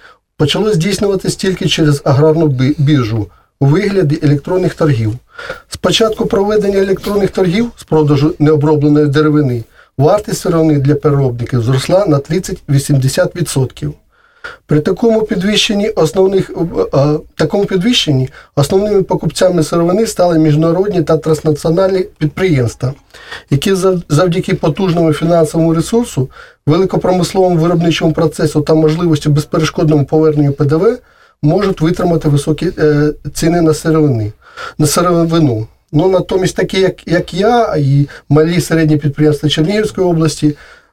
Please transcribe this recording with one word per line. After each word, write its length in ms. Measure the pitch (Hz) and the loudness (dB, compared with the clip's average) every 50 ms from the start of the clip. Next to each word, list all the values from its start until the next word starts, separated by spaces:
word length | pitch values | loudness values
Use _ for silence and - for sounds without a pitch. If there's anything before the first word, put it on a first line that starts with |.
| _ - - _ _ _ _ - | _ -20 -20 _ _ _ _ -4
почало 360 | 147 139 - 190 202 214 208 | -2 -2 0 0 0 0 0
здійснюватись 600 | 160 160 202 196 - 208 196 196 185 - - - | 0 0 0 -2 -2 0 0 -2 -2 -2 -4 -6
тільки 320 | - - 190 185 - 190 160 | -4 -2 -4 -4 -2 -2 -2
через 340 | - - 160 147 147 139 - | 0 2 2 2 2 0 2
аграрну 420 | 156 139 123 151 160 156 160 165 151 | 0 2 4 4 4 4 2 2 0
би-, 280 | 135 123 127 127 151 - | 0 0 0 0 0 0
біржу 500 | 143 139 156 135 120 107 110 113 104 - _ _ _ _ _ - | 2 2 2 2 2 0 -2 -4 -6 -6 _ _ _ _ _ -2
у 60 | 139 | 0
вигляді 540 | 139 147 185 208 196 196 190 175 143 151 165 - | 2 2 2 0 0 0 0 0 0 0 0 0
електронних 500 | 143 147 143 - - 180 185 185 170 - | 0 0 0 0 -2 -2 0 -2 -2 -2
торгів. 400 | - 170 151 139 113 113 107 110 123 _ _ _ - - - - - - - | 0 0 0 0 0 -2 -4 -4 -6 _ _ _ -18 -14 -14 -14 -16 -16 -16
З 80 | - - | -14 -4
початку 480 | - 180 165 - 226 220 214 - 220 | -2 0 0 2 0 0 0 -2 -4
проведення 540 | - - 196 196 202 214 208 190 196 196 196 | -2 0 0 0 2 0 0 0 0 0 0
електронних 500 | 190 196 190 185 - 208 202 202 190 180 | 0 0 -2 -4 -2 -4 -2 0 0 0
торгів 420 | - - 190 180 165 214 240 240 - - | 0 0 0 0 2 0 -2 -2 -4 -12
з 60 | - | -8
продажу 500 | - 160 156 151 143 147 127 143 156 - - | -2 0 2 2 2 2 2 2 0 0 2
необробленої 680 | 151 151 156 147 139 156 156 147 143 151 147 147 151 147 | 2 2 2 2 2 2 2 2 2 2 4 4 2 2
деревини 560 | 135 156 151 151 147 151 147 131 123 117 113 _ _ _ - _ _ - | 2 2 2 2 2 2 2 0 -2 -4 -8 _ _ _ -20 _ _ 0
вартість 440 | 135 - 196 208 208 226 196 - | 2 2 2 2 0 -4 -8 -6
сировини 380 | - 185 170 165 160 160 151 143 | -4 -2 0 2 2 2 2 2
для 160 | 131 139 147 | 2 2 0
переробників 680 | 143 - 151 143 139 139 131 120 120 120 110 - 120 | 2 0 0 0 2 0 0 -2 -4 -6 -4 -2 -2
зросла 440 | 110 120 135 131 - - 175 185 208 | 0 0 0 -2 0 0 0 2 2
на 120 | 185 143 139 | 2 0 0
тридцять-вісімдесят 1200 | - - 156 190 185 - 190 - - - 143 139 135 - 143 139 127 139 - - 180 170 - | 0 -2 -4 -4 -4 -6 -10 -10 -4 0 0 0 2 2 0 2 2 0 0 0 -2 -2 -2
відсотків. 580 | 175 156 - - 139 127 120 - - - 147 147 - _ _ _ _ _ _ _ _ - - - - _ | -6 -6 -4 -2 -4 -4 -4 -6 -8 -10 -10 -10 -12 _ _ _ _ _ _ _ _ -18 -18 -18 -14 _
При 140 | - 151 151 | -2 0 0
такому 420 | - - 190 - - 226 220 220 | 0 0 -2 0 0 2 2 2
підвищенні 680 | 214 - 220 185 175 208 214 196 - - 208 202 202 226 | 0 -2 -4 -2 -2 -2 0 0 0 -2 -2 -2 -2 -2
основних, 600 | 220 - 165 151 - 196 190 190 196 190 - - | -2 0 -2 0 2 2 0 2 2 0 -2 -2
е, 480 | - - 165 170 - - 92 - - 135 | -4 -6 -6 -4 -2 -4 -4 -2 0 0
е, 80 | 139 151 151 156 - - _ | 2 2 0 -2 -4 -8 _
такому 300 | - 165 151 - 202 202 | -4 -4 -2 0 -2 -2
підвищенні 640 | 202 196 190 175 240 247 240 220 165 143 131 131 131 - - - _ - | 0 -2 -2 0 0 0 0 0 0 0 0 0 -4 -6 -14 -20 _ -2
основними 480 | - 139 - 196 190 202 214 208 196 185 | -2 -2 0 0 0 0 2 0 0 0
покупцями 600 | - 180 160 - 170 - - 185 185 180 170 156 | 0 -2 -4 -4 -4 -2 0 0 2 2 2 0
сировини 440 | - 175 170 170 170 185 208 226 202 | 0 0 0 0 2 2 0 0 -2
стали 320 | - - 180 175 165 156 | 0 0 0 2 2 2
міжнародні 640 | 156 156 147 156 160 165 165 180 196 208 185 175 156 | 2 2 2 2 2 2 2 0 0 -2 0 -2 0
та 140 | 147 165 156 | 0 0 -2
транснаціональні 880 | - 160 156 156 - 160 151 143 - 165 160 185 190 190 190 185 185 - - - | 0 0 -2 0 0 -2 -2 0 0 -2 0 2 2 2 0 0 -2 -4 -6 -4
підприємства, 760 | 156 151 - - 190 190 160 131 120 107 - - - 127 135 - _ _ _ - - - - - - - | -4 -4 -2 -2 0 0 2 2 0 -2 -4 -4 -6 -6 -6 -8 _ _ _ -20 -20 -18 -18 -16 -6 -2
які 240 | 147 135 - 202 196 | -2 -2 0 0 -2
зав-, 260 | 185 175 190 185 175 165 - | 0 0 0 0 0 -2 0
завдяки 440 | 147 143 185 185 165 185 - - 185 | 0 2 2 2 0 -2 -2 -2 -4
потужному 600 | - - 165 147 - 196 185 160 170 170 160 151 | -2 -2 -2 -2 0 -2 0 0 2 2 0 0
фінансовому 600 | - 160 170 175 170 165 151 - 165 160 165 160 | 0 0 0 2 2 2 0 0 0 0 2 2
ресурсу, 560 | 165 156 - - 233 240 - - - 127 - - - - - _ _ - - | 0 -2 0 0 -2 -2 -2 -4 -6 -6 -6 -6 -18 -20 -20 _ _ -2 0
великопромисловому 880 | 151 180 190 180 - 175 - 180 185 185 175 - - 190 185 180 180 160 | 0 2 2 0 0 -2 0 0 0 0 -2 -2 0 0 2 2 2 2
виробничому 560 | 156 170 175 165 170 170 156 - 170 165 151 | 2 2 2 2 0 0 0 0 0 0 0
процесу 480 | - 170 156 - - 170 151 - 151 | 0 0 -2 -2 -2 -4 -2 0 -2
та 120 | 147 - 160 | 0 2 2
можливості 560 | 156 156 156 156 165 175 170 156 147 - 151 | 2 2 2 0 0 0 0 0 0 0 0
безперешкодному 760 | 147 147 151 - - 170 156 156 - - 170 151 156 151 139 | 0 0 -2 -2 -4 -2 -2 -2 -2 -2 0 2 2 0 0
поверненню 460 | - - 156 156 156 151 147 147 139 139 | 0 0 2 2 2 2 2 0 0 0
П 120 | - 147 | 0 0
Д 100 | 131 151 | 0 0
В 220 | 160 190 226 247 254 _ _ _ _ _ _ _ - | 2 2 2 0 -2 _ _ _ _ _ _ _ -2
можуть 400 | - 147 165 190 208 196 185 - | 0 0 0 2 0 -2 -2 0
витримати 480 | 156 165 175 - 185 180 170 160 - 156 | 0 -2 0 0 -2 -2 -2 0 0 0
високі, 420 | 143 139 - 165 156 - - 175 - - | 0 0 0 -2 -4 -2 -2 -6 -4 0
е, 340 | 156 151 151 147 147 151 147 - - 143 - | 0 2 2 2 0 0 -2 -4 -10 -12 -8
ціни 280 | - 151 165 170 175 | -4 -2 0 0 2
на 120 | 170 156 151 | 2 2 0
сировини, 580 | 147 - 165 156 160 151 147 127 113 107 104 - _ _ - - - - - - - | 0 0 0 0 2 2 2 0 -2 -4 -6 -8 _ _ -20 -18 -16 -16 -12 -4 -2
на 100 | 151 151 | -2 0
сировину. 800 | - 180 175 180 175 170 170 165 165 170 156 143 113 107 113 - - _ _ - | 0 0 0 2 2 0 0 0 2 2 2 2 0 -2 -6 -8 -14 _ _ -4
Ну, 160 | - 147 - 381 | -2 0 2 2
натомість 460 | 381 - - - - - 185 - - | 2 0 0 0 -2 -2 -2 -2 -2
такі, 240 | - - - - 190 | -2 -4 -2 0 0
як, 280 | 190 185 185 - - - | 0 0 -2 -4 -6 -2
як 260 | 160 175 160 - - | -2 -2 -2 -2 -4
я, 420 | 170 196 226 240 240 226 214 - 156 | -2 0 2 2 2 0 0 0 -2
і 300 | 147 135 139 143 143 139 - - - - | 0 2 2 2 2 0 -4 -14 -4 0
малі, 320 | 143 151 156 165 175 175 | 2 2 2 2 2 -2
середні 360 | - - 165 160 160 151 156 147 | -2 0 0 0 2 2 2 0
підприємства 520 | 151 143 139 - 151 151 147 - - 147 | 0 -2 -2 0 2 2 2 0 -2 -2
Чернігівської 580 | - - 156 170 208 214 214 - - - 185 175 | 0 0 0 0 0 0 -2 -2 -2 -2 0 0
області, 480 | 170 160 160 156 147 - - 151 147 - - - - - _ _ | 0 0 0 -2 -2 0 -2 -2 -2 -2 -10 -20 -20 -20 _ _